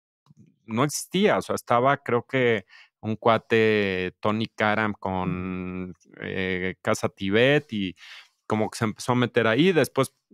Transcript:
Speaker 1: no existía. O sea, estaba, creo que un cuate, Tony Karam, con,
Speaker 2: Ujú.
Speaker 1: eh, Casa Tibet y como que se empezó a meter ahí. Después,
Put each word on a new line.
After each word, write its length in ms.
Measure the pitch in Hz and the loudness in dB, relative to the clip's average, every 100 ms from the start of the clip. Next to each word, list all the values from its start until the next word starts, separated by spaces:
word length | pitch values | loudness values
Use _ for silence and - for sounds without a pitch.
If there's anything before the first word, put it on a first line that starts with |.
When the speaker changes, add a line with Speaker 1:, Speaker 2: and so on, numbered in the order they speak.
| _ _ _ _ - _ - | _ _ _ _ -20 _ -8
Speaker 1:
no 180 | 110 | -2
existía. 540 | 147 - - 180 202 107 | -2 -4 -4 0 2 2
O 40 | |
sea, 140 | - 101 | -2 -4
estaba, 420 | - 120 131 139 | 0 2 2 0
creo 280 | - 120 - | 0 -2 0
que 380 | 131 123 107 - - - _ | 0 2 0 -2 -20 -20 _
un 140 | 107 110 | -8 -2
cuate, 960 | 120 113 - 113 110 107 101 92 92 - | 2 2 2 2 4 2 0 -2 -4 -4
Tony 280 | 107 107 113 | -2 -2 -4
Karam, 460 | - 107 107 107 | 0 0 2 -2
con, 960 | 98 98 92 92 90 92 92 92 92 92 | -4 -4 -4 -4 -4 -6 -8 -8 -8 -10
Speaker 2:
Ujú. 40 | 90 _ - | -14 _ -14
Speaker 1:
eh, 540 | 98 95 92 92 92 90 | -10 -6 -4 -4 -4 -4
Casa 280 | - 107 113 | -4 -2 -4
Tibet 640 | - 98 107 127 147 147 | -6 -2 2 4 2 -2
y 220 | 107 95 - - - - _ - | -6 -6 -8 -18 -20 -20 _ -4
como 220 | 110 104 | -2 -2
que 80 | - | -2
se 80 | 110 | -4
empezó 280 | - - | -4 -2
a 20 | 123 | 0
meter 320 | 120 - 110 | 0 2 2
ahí. 240 | 117 175 | 2 2
Después, 420 | 160 131 - 131 _ _ | 2 0 0 -4 _ _